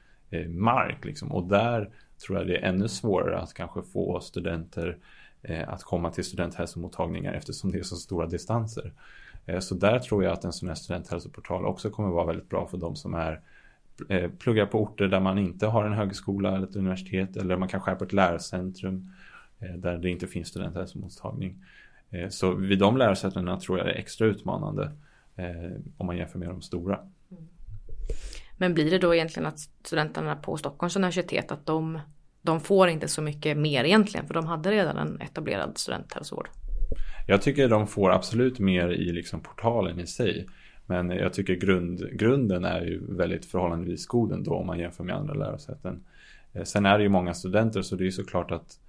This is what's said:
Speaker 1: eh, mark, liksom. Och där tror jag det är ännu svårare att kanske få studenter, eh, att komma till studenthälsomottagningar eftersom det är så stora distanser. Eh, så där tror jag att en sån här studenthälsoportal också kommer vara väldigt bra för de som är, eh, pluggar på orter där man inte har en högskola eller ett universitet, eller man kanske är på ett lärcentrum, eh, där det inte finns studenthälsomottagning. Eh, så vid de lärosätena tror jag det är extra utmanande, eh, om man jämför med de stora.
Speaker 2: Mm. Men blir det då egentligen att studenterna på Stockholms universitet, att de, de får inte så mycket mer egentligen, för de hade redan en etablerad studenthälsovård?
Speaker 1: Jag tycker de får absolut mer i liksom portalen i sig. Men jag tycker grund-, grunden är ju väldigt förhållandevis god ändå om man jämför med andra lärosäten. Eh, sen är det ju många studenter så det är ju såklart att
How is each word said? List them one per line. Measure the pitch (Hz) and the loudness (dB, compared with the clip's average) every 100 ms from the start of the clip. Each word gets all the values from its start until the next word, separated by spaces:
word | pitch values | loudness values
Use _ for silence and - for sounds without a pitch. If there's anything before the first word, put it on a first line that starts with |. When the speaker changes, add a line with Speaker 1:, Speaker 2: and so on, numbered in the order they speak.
| _ - - | _ -20 -10
Speaker 1:
eh, | 87 85 | -8 -6
mark, | 85 110 127 87 - - | 0 2 4 2 -2 -10
liksom. | - - | -10 -6
Och | - 90 | -4 2
där | 101 117 117 101 - - - - | 4 4 0 -2 -8 -20 -14 -4
tror | 95 | -2
jag | 92 | 0
det | 85 | 0
är | |
ännu | 95 92 107 | 2 2 0
svårare | - 117 92 85 87 | 0 0 2 2 -2
att | 87 | -4
kanske | - 90 - | -8 -10 -8
få | 92 98 92 90 | -8 -4 -2 -2
studenter, | - - 87 85 82 - 85 87 - - - - | -6 -6 -4 -4 -6 -6 -6 -6 -12 -20 -20 -16
eh, | - 82 - | -8 -6 -6
att | - | -8
komma | - 87 85 | -4 -2 -2
till | - | -4
studenthälsomottagningar | 90 - 85 - 85 - 85 - 87 87 92 | -6 -4 -4 -4 -6 -6 -8 -4 -4 -4 -4
eftersom | 87 - - 95 | -6 -8 -6 -4
det | 90 | -4
är | |
så | 82 90 | -4 -8
stora | - 90 82 | -6 -4 -2
distanser. | 87 - 117 110 110 - - - - - - - | -4 -2 -2 -2 -6 -10 -12 -20 -20 -20 -16 -6
Eh, | 92 | -6
så | 92 92 | -4 2
där | 98 123 | 4 4
tror | 123 104 | 4 2
jag | 92 | 2
att | 85 | 2
en | 92 | -4
sån | 82 90 | -6 -6
här | 78 | -6
studenthälsoportal | - 87 85 90 - - - 90 98 | -6 -6 -4 -8 -8 -12 -6 -4 -2
också | 95 110 | -2 -4
kommer | 104 101 | -2 0
vara | 85 82 | 2 0
väldigt | 85 - | -2 -2
bra | 90 87 | -4 -4
för | 90 | -4
de | 85 76 | -6 -6
som | 95 | -6
är, | 87 80 78 - - - _ - - - | -4 -2 -4 -10 -20 -20 _ -20 -14 -4
eh, | 95 87 | -2 -2
pluggar | - - 110 101 | -4 2 4 4
på | 110 | 2
orter | 107 - 98 | 0 2 2
där | 95 | 4
man | 95 95 | 4 2
inte | 95 82 107 | 0 0 2
har | 113 104 | 2 2
en | |
högskola | 107 101 95 - 98 98 95 | 0 -2 -4 -4 0 0 0
eller | 92 | -2
ett | 101 | -2
universitet, | 95 92 - 92 95 98 | -2 -2 -2 -2 -2 -2
eller | 92 90 | -2 0
man | 95 | 0
kanske | 95 95 | -2 -2
är | 92 | -2
på | |
ett | 95 | 0
lärcentrum, | 98 92 85 - 92 92 92 92 95 92 92 - - - - | 4 4 4 -4 -6 -6 -6 -6 -6 -8 -18 -20 -20 -20 -16
eh, | 95 | -12
där | 87 92 87 | -6 -4 -2
det | 90 | -2
inte | 87 87 | -2 -4
finns | 90 87 | -8 -8
studenthälsomottagning. | - 92 90 92 - 87 - - 104 92 90 - - - - _ | -8 -6 -6 -8 -8 -12 -12 -10 -6 -8 -8 -18 -20 -20 -20 _
Eh, | 87 92 | -8 -8
så | - 92 | 0 0
vid | 95 95 98 | 2 4 6
de | 98 127 | 6 8
lärosätena | 117 95 98 95 90 90 | 6 4 0 -2 -2 -2
tror | - 92 | -2 0
jag | 87 | 0
det | |
är | 90 | -2
extra | 92 - 110 | -4 2 2
utmanande, | 98 - 95 101 101 98 147 - - _ - | 2 -2 -4 -4 -4 -4 -6 -18 -20 _ -10
eh, | 90 85 87 - - - | -8 -6 -8 -10 -12 -6
om | 92 | -4
man | 87 | -4
jämför | 87 95 | -4 -6
med | 87 | -8
de | 87 | -8
stora. | - 90 87 98 - - - | -8 -6 -2 -4 -6 -20 -20
Speaker 2:
Mm. | 185 160 - - - - - - - - - - - | -20 -18 -16 -12 -12 -8 -6 -4 -4 -6 -10 -12 -2
Men | 185 | 2
blir | 170 151 | 4 4
det | 185 | 4
då | 180 170 | 6 4
egentligen | 160 - 156 | 2 -2 -6
att | - | -6
studenterna | - - - 160 156 156 156 147 | -12 -14 -4 -2 -2 -2 -4 -4
på | - 151 | -4 -6
Stockholms | 151 - 175 185 | -6 -4 -2 2
universitet, | 185 180 175 - - | 2 0 -2 -2 -2
att | 143 - | -4 -2
de, | 160 160 160 147 - - _ | 0 0 -6 -10 -18 -20 _
de | - 160 | 0 0
får | 156 196 180 | 4 6 6
inte | 160 151 | 4 -2
så | 156 | -2
mycket | 151 147 156 147 | -4 -2 0 2
mer | 151 139 | 2 4
egentligen, | 135 214 208 - 143 | 6 6 6 2 -4
för | |
de | 165 165 | -2 -2
hade | 165 170 | -2 0
redan | 208 170 147 | 2 2 0
en | 151 156 | -2 -4
etablerad | - - 151 98 71 - | -8 -8 -4 -2 -2 -4
studenthälsovård? | - - - - - - - - - - - - - - - | -6 -6 -8 -12 -10 -8 -10 -8 -2 2 4 4 2 0 4
Speaker 1:
Jag | 101 | 4
tycker | - 135 131 | 6 4 6
de | 110 107 | 6 4
får | - 95 | 4 6
absolut | 92 - 113 127 127 | 6 4 2 2 4
mer | 98 92 87 | 4 4 4
i | 90 90 | 2 0
liksom | 85 85 80 | -2 -4 -8
portalen | - - 117 117 92 85 | -10 -2 0 2 2 -2
i | 85 | -6
sig. | - 117 85 92 - - - - | -2 0 0 -6 -14 -20 -14 -4
Men | 90 90 | 0 0
jag | 90 95 | 0 0
tycker | - 95 | 0 0
grund-, | 90 95 92 87 87 87 - | 2 4 4 2 -4 -6 2
grunden | 107 139 117 90 90 | 4 6 4 2 2
är | 87 | 0
ju | 87 87 - 90 | -2 -4 -4 0
väldigt | 87 90 - | 0 0 -4
förhållandevis | 92 90 85 87 80 - | 0 0 0 -2 -6 -2
god | 120 107 | 0 2
ändå | 92 - 90 | 0 -2 -2
om | 90 | -2
man | 87 | -4
jämför | 85 - | -6 -6
med | 87 92 | -6 -4
andra | 98 | -4
lärosäten. | 101 104 101 - - 92 95 - - - - - | -4 -4 -6 -10 -10 -8 -10 -12 -20 -20 -20 -16
Eh, | - | -10
sen | 92 104 101 | -2 2 6
är | 104 | 6
det | |
ju | 101 | 8
många | 98 90 | 6 4
studenter | 85 92 98 113 110 | -2 0 4 4 2
så | 92 92 | -2 0
det | |
är | 92 | 0
ju | |
såklart | 92 - 90 85 | -2 -4 -2 -2
att | 85 - - | -4 -8 -20